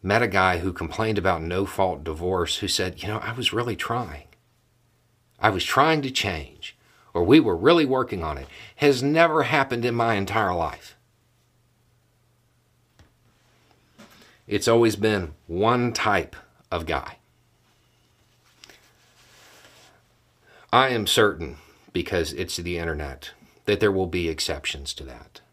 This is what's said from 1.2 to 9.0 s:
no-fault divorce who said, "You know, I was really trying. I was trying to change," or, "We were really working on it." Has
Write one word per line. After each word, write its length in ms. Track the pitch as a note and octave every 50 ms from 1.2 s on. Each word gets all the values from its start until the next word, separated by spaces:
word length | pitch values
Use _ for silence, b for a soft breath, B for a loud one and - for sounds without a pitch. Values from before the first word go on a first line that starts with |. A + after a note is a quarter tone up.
| F2 F#2+ F2+ E2 D#2+
no-fault 600 | E2 F2 F#2 G2 G2 - - G2 F#2 E2+ C#2+ D2+
divorce 540 | E2 D#2 D2+ E2+ F#2 F#2+ F2+ E2+ D#2+ - -
who 100 | - F#2
said, 360 | - - G2 F#2 E2+ - -
"You 40 | G2+
know, 120 | G#2+ A2
I 140 | - - A2+
was 200 | B2 A#2+ - -
really 220 | A2 A#2+ A#2+ G#2
trying. 520 | E2+ - - A#2 B2 B2 F2 D2 D2 - - _ _ _ _ _ _ _ _ _ _ _ _ _ _ _ _ _ _ _ _ _ _
I 120 | - A2
was 120 | G2 F#2 -
trying 380 | - - C3 C#3 D#3+ D#3+ D#3
to 80 | C3+ C3
change," 640 | C3 - - G#2 F2+ D#2 C#2+ - - - - - - b b b b b b b b
or, 100 | F2 F2
"We 160 | F2+ B2+ D#3+
were 160 | C#3+ A2+ F2+
really 300 | E2 F#2 C#3 F3 E3+ D#3
working 380 | C3 C3 C3 B2+ B2+ - F#2+ E2
on 160 | D#2 D2+ C2+
it." 80 | C#2 - B B B B B B
Has 260 | D3 D3 C#3 A#2+